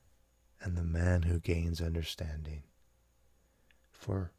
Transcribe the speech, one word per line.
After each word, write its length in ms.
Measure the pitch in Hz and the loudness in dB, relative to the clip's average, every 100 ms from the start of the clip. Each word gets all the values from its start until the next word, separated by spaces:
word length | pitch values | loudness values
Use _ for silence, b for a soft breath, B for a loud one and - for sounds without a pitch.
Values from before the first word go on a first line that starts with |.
| b b _ _ _ - | b b _ _ _ -10
and 140 | 95 87 | -4 -2
the 80 | |
man 380 | 85 82 87 90 | 0 2 4 4
who 180 | 82 87 | 4 2
gains 400 | - 82 85 82 | 2 0 0 0
understanding. 840 | 82 82 78 - 80 78 76 76 - _ _ _ _ _ _ _ b b b b _ | -2 -2 -4 -6 -6 -6 -8 -10 -12 _ _ _ _ _ _ _ b b b b _
For 400 | - - 98 90 | -12 -4 -4 -4